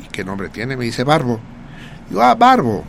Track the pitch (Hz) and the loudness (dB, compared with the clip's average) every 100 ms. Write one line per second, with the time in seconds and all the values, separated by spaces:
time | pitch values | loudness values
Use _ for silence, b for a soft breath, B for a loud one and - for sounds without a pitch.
0 | - - 95 98 87 - 120 131 117 113 | -12 -10 -8 -8 -10 -8 -8 -6 -6 -4
1 | 127 156 127 110 - - B B B B | 2 2 2 -4 -6 -18 B B B B
2 | - 92 117 233 240 254 131 98 | -8 2 4 6 6 6 2 -2